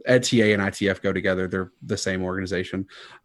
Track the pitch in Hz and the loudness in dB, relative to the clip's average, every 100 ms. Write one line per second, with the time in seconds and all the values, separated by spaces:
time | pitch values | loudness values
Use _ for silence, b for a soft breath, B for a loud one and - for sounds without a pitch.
0 | - 127 123 120 107 104 98 - 101 95 | 2 2 4 4 4 4 0 0 0 0
1 | 98 92 95 92 92 95 92 _ - 107 | -2 -2 0 0 -2 -4 -6 _ -8 -4
2 | - 95 90 92 92 90 92 98 95 B | -4 -2 -4 -4 -4 -4 -4 -6 -8 B
3 | B B | B B